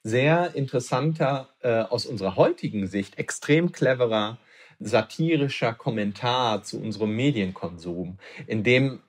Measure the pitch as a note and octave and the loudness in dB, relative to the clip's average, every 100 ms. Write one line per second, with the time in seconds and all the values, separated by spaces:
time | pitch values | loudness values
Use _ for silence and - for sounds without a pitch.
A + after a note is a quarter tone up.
0 | G#2+ A#2+ C#3+ E3 F3 C#3 C3+ C3 A#2 B2+ | -2 2 4 4 2 -2 -2 -2 -2 0
1 | D3 D#3+ C#3+ C#3 C3 _ B2 A2+ A2+ A#2+ | 0 0 0 0 -6 _ 0 0 0 -2
2 | - G#2+ F#2+ G2 - E4+ C3 G#2 F#2+ G2+ | -4 -4 -2 4 2 2 -4 -4 -2 -4
3 | G2 - - - - D3+ F3 - C#3 B2+ | -4 -6 -8 -6 2 2 2 0 0 2
4 | A#2+ A2 G#2 A#2+ _ - - - A2 A2+ | 2 2 -2 -6 _ -20 -20 -12 0 0
5 | A2 - E3 D#3 C#3+ - B2 A2+ - A2 | 0 0 2 2 0 0 -2 -2 -4 -2
6 | G#2 G2+ B2 B2+ B2 G#2 - G#2+ A2 G2 | -2 -2 -2 0 2 0 -4 -8 -6 -2
7 | G#2+ A2 C3+ B2+ F#2 F#2 E2+ F2 F2 F2 | -2 2 2 2 0 -2 -8 -8 -8 -6
8 | F2+ F#2 - - - A2 G#2+ B2+ C3+ B2 | -8 -10 -16 -16 -6 -2 4 4 4 -2